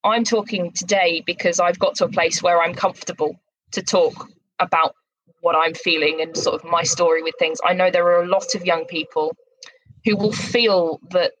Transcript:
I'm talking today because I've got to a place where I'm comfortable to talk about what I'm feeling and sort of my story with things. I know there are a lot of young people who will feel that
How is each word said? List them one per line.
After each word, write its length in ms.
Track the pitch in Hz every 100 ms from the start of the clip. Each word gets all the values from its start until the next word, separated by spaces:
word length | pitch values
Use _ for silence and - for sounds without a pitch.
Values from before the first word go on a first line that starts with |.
I'm 200 | 208 233
talking 480 | 226 220 208 196 175
today 520 | - 175 196 175 165 170
because 340 | 175 180 175
I've 200 | 175 180
got 160 | 196 -
to 100 | 180
a 40 |
place 320 | - 170 -
where 200 | 175 170
I'm 120 | 165
comfortable 680 | - 185 - - 175 156 175 _ _ _
to 100 | -
talk 480 | 185 - - - - _ _ -
about 360 | 180 165 160 - _ _ _ _
what 140 | 170 160
I'm 180 | 165
feeling 480 | 160 185 160 151 160
and 140 | 160 165
sort 200 | - -
of 140 | 165
my 140 | 170
story 400 | 156 - 170 160
with 120 | 165 165
things. 200 | 160 160
I 100 | -
know 160 | 180 185
there 180 | 180 175
are 160 | 175
a 40 | 175
lot 280 | 190 185 196
of 100 | 175
young 200 | 165 165
people 500 | 170 151 160 156 165 _ _ - _ _ -
who 120 | 226 208
will 160 | 214
feel 680 | 214 - 240 226 190 165 - -
that 220 | 180 170 _